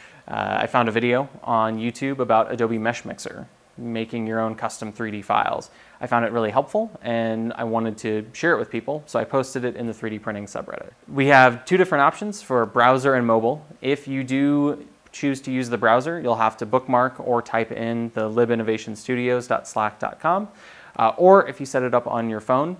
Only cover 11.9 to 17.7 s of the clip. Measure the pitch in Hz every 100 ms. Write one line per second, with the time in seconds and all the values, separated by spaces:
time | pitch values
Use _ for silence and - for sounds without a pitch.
11.9 | 147 139 - 208 202 - 123 107 123 120
12.9 | 131 135 131 117 113 113 151 - - 131
13.9 | 143 139 135 123 135 143 147 147 - -
14.9 | _ _ - 143 135 - 131 120 120 110
15.9 | 123 147 170 123 113 110 - 110 127 131
16.9 | 123 127 - 123 120 - 117 110